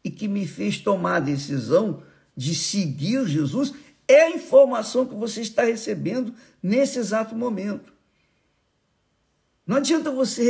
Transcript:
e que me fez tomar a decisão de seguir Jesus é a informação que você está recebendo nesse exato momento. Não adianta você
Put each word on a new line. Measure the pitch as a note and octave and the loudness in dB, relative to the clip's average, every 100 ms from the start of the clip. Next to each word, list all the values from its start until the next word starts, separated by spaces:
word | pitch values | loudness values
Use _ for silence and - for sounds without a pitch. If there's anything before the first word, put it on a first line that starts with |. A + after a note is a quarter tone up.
e | - | -12
que | - G#2+ | -8 -4
me | G2+ F2+ | -4 -4
fez | - G#3 - | -4 -4 -2
tomar | G#3 F#3+ F3 F3+ | 0 0 0 0
a | |
decisão | C#3 C#3+ - C#3 A2 E3 G#3+ D3 - _ _ - | 0 -4 -4 -6 2 2 2 -4 -12 _ _ -8
de | C3+ E3+ | -6 -4
seguir | - G3+ E3+ C3 D#3 C4 A3+ | -2 -2 -2 -4 -2 0 0
Jesus | D3 C#3 F#3+ C#4 - - _ - | 0 0 -2 -4 -6 -20 _ 6
é | C#4 | 6
a | E4 | 6
informação | E4+ - C4 C4+ A#3+ G#3+ B3 B3+ | 0 4 6 8 4 -2 -2 -2
que | |
você | G#3+ A3+ G#3 | -4 -8 -6
está | A3 - | -4 0
recebendo | A#3 A3+ - F#3+ D3 A#3+ A#3 - - _ | 0 -2 -6 -6 -4 -4 -6 -10 -20 _
nesse | F3+ A#3 C#4 B3 | -2 2 2 0
exato | G#3 G#3+ A3 A3+ | -2 -2 -4 -6
momento. | A#3+ G3+ G3+ G3+ - _ _ _ _ _ _ _ _ _ _ _ _ _ _ _ _ _ - | -6 -6 -6 -10 -12 _ _ _ _ _ _ _ _ _ _ _ _ _ _ _ _ _ -2
Não | B3+ | 0
adianta | C#4+ D#4+ D4+ | 2 0 0
você | C4 C4 - | -2 -2 2